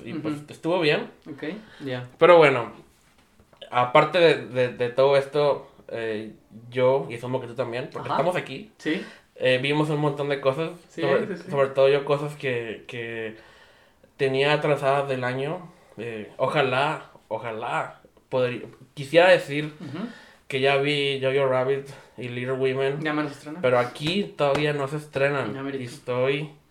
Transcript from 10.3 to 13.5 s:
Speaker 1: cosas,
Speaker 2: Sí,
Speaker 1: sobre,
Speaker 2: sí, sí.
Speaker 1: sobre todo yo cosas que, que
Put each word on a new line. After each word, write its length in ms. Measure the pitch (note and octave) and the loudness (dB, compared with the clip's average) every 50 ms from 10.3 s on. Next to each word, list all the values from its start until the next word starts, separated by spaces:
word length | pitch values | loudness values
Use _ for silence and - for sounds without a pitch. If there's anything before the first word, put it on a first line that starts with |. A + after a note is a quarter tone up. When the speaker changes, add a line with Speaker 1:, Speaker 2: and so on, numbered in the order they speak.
| C#3+ C3+ | -2 0
Speaker 1:
cosas, 300 | - C3+ C3 D#3+ E3 F3 F3 - - _ | 0 0 0 0 -4 -6 -8 -12 -18 _
Speaker 2:
Sí, 140 | - E3+ E3 | -8 -4 0
Speaker 1:
sobre, 240 | - - - - - F3+ | 0 2 2 0 -2 -6
Speaker 2:
sí, 60 | - - | -10 -8
sí. 80 | - | -4
Speaker 1:
sobre 180 | C#3+ C#3 C3+ C3 | 0 2 2 2
todo 180 | - C3+ C3+ C#3 | 4 4 6 6
yo 160 | C#3+ C#3+ C#3 | 6 4 2
cosas 320 | D3+ C#3+ C#3+ D3+ D3 D3 | 0 0 0 0 -6 -8
que, 480 | - - C3 B2 A#2+ A#2 A2+ G2+ G2+ - | -6 -4 -4 -4 -4 -4 -6 -10 -10 -12
que 500 | - B2+ A#2+ A2+ A#2 A#2 A2+ A2+ G#2+ G#2+ - - - | -14 -12 -10 -10 -8 -8 -8 -8 -8 -10 -12 -18 -20